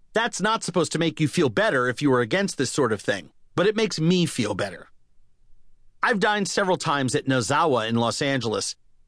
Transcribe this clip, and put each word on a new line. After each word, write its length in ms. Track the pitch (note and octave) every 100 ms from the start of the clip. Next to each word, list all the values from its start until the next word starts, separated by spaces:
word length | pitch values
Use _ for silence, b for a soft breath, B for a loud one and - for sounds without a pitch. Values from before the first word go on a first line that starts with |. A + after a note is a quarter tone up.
| -
That's 300 | G#3+ A#3 -
not 220 | G3+ A3
supposed 280 | - F3+ D#3
to 60 | D#3+
make 220 | E3 -
you 80 | D3+
feel 200 | - C#3+
better 380 | G#2+ G#3+ C#3 B2
if 140 | A#2+
you 100 | D3
are 100 | B2
against 360 | A#2 F3 G3+ -
this 140 | B2+
sort 200 | - A#2+
of 100 | G#2
thing, 280 | - G2+ D2 - - -
but 120 | F#3
it 80 | G#3+
makes 260 | A3 -
me 240 | D#3+ F#3 E3
feel 280 | - G#2+
better. 360 | F#2 G2+ F2+ - - _ - - _ - - - - - -
I've 160 | A#3 A3
dined 300 | G#3+ G#3 G3
several 280 | - F#3+ E3
times 380 | D#3+ C#3+ B2+ C#3
at 100 | -
Nozawa 600 | C3 G#2+ C#3+ E3 A#2+ A2
in 80 | A#2
Los 260 | A#2 -
Angeles. 540 | C#3+ C3+ A#2+ G2+ - - _ _